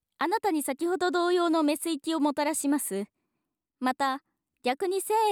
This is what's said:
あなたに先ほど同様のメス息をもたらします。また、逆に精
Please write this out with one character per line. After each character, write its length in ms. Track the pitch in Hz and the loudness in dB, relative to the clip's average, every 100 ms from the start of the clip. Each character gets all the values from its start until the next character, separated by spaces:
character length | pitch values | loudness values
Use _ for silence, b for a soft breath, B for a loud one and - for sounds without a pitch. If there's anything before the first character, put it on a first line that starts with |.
| _ - | _ -6
あ 80 | 302 | -2
な 120 | 453 | 0
た 120 | 403 | 0
に 100 | 320 | 0
先 240 | 277 269 | -2 -4
ほ 120 | 339 370 | -2 0
ど 120 | 359 | 0
同 220 | 349 349 | 2 2
様 180 | 359 339 | 2 4
の 140 | 320 | 2
メ 140 | 294 302 | 2 0
ス 120 | 339 | -4
息 240 | 302 320 | -4 -2
を 60 | 320 | 0
も 160 | 294 | 0
た 80 | 285 | 0
ら 100 | 294 | -2
し 160 | 302 285 | 0 0
ま 80 | 285 | 0
す。 280 | - 190 202 _ _ _ _ _ _ _ | -2 -6 -8 _ _ _ _ _ _ _
ま 160 | 254 | -4
た、 260 | 254 269 262 - _ _ _ | 0 -2 -4 -10 _ _ _
逆 260 | 247 269 370 | -4 -2 -2
に 140 | 381 | -2
精 140 | - 440 427 | 0 2 2